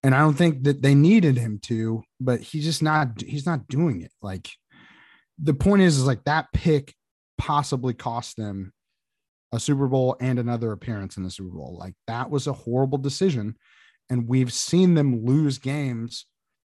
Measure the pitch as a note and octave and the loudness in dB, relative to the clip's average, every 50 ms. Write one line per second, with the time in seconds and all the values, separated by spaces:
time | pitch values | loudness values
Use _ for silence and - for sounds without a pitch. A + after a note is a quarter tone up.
0 | - C3+ C3 C3+ D3+ D#3 D3 C#3 F3 E3+ D#3 C3 B2+ C#3+ C#3+ C#3 B2+ C#3 C#3+ C#3+ | 4 4 4 6 4 4 4 4 2 2 2 2 0 0 0 2 4 6 6 6
1 | D3 E3+ G#3+ A3+ F3+ D#3 B2+ B2 A#2 A2+ G#2+ G2+ - - A#2+ A2 A2 A2+ A2+ A2+ | 8 8 6 6 6 4 2 2 0 -4 -6 -8 -6 -6 -4 -4 -2 -2 -4 -4
2 | - _ _ _ B2+ B2+ B2 A#2 - - - D#3 D3 E3 D#3+ - D#3+ D#3 D#3 D3+ | -6 _ _ _ -2 -2 -2 -2 -4 -8 -8 -4 -4 -2 -2 0 0 2 2 2
3 | D3 B2+ A2 G#2+ - - D3+ D3 C#3 F3 E3+ C#3+ - _ B2+ C#3 E3+ E3+ A#2 F2+ | 0 0 -4 -10 -12 -8 -8 -6 -4 -4 -4 -4 -6 _ -2 0 0 0 0 -4
4 | E2 - _ _ - G2+ F#2+ F#2 - - - _ _ _ _ _ - _ _ _ | -8 -14 _ _ -12 -10 -10 -10 -12 -14 -20 _ _ _ _ _ -20 _ _ _
5 | _ _ _ _ _ _ _ - D3+ D3+ D3 C#3 C#3 F#3+ G3+ G3 F#3+ F3+ D#3 C3+ | _ _ _ _ _ _ _ -6 -2 -2 0 2 4 4 6 6 6 6 4 4
6 | B2+ C#3 B2+ G#2+ _ C#3+ D3 D#3+ D#3+ _ - - - E3+ D#3 C#3+ C#3 - - _ | 2 0 0 0 _ -2 -2 -2 -2 _ -4 -2 2 2 2 2 0 -4 -20 _
7 | _ _ _ _ _ _ _ - - - D3+ D3 C#3 - C#3+ B2+ A#2+ B2+ A#2 - | _ _ _ _ _ _ _ -10 -4 -2 0 -2 0 -2 -4 -4 -2 -4 -6 -4
8 | - B2 A#2 A#2 A#2+ - - - G#2+ G#2 G2 G2 F#2+ F#2 _ _ _ _ _ _ | -6 -6 -6 -6 -8 -10 -10 -10 -10 -8 -8 -10 -10 -12 _ _ _ _ _ _
9 | _ _ _ _ _ _ _ _ _ _ - A#2 - - D3 C3+ C#3 C3 C3 C3 | _ _ _ _ _ _ _ _ _ _ -6 -4 0 0 0 2 2 0 2 2
10 | B2+ B2+ B2+ - B2+ B2+ B2+ A#2+ A#2+ A#2+ A#2+ A#2 A#2 A2+ G#2+ F#2 - - A#2 G#2 | 0 0 -2 -2 -2 -2 -2 -2 -2 -2 -4 -4 -4 -6 -6 -8 -8 -10 -10 -8
11 | G2 F#2+ - - F#2+ F#2 - - G2 F#2 F2+ E2 C#2+ B1+ F2 F2 F2 F#2 F#2 _ | -10 -12 -10 -10 -10 -10 -10 -12 -14 -14 -12 -14 -14 -14 -14 -14 -16 -16 -18 _
12 | _ - A2+ A#2+ C3 C3 D3 C#3+ C3+ D3 C3+ - - - A#2+ B2+ C#3 C3+ C3+ C#3 | _ -10 -8 -6 -6 -4 -4 -4 -4 -4 -8 -8 -6 -4 0 0 0 0 -2 -2
13 | C3+ C#3 C#3 - F#3+ G3 D3+ A#2+ G#2 G#2 A2+ _ _ _ _ _ _ _ _ _ | -4 -4 -4 0 0 0 0 0 -4 -6 -8 _ _ _ _ _ _ _ _ _
14 | _ _ B2+ B2 A#2 A2+ B2+ C3 C3 A#2+ A#2 - - - - F3 F#3 F3+ E3+ D#3 | _ _ -4 -4 -2 0 2 0 0 0 -2 -6 -4 0 2 4 6 6 6 4
15 | C#3+ C#3 B2 A#2 A2 A#2+ C3 D3+ D#3 C#3+ C3+ - - C3 C#3 D3+ C#3+ C3+ B2 A2+ | 4 2 0 0 0 2 2 2 2 0 -2 -4 -6 -6 -6 -4 -4 -4 -6 -6
16 | A2+ A#2 - - - _ _ _ _ _ _ _ _ | -8 -10 -12 -14 -18 _ _ _ _ _ _ _ _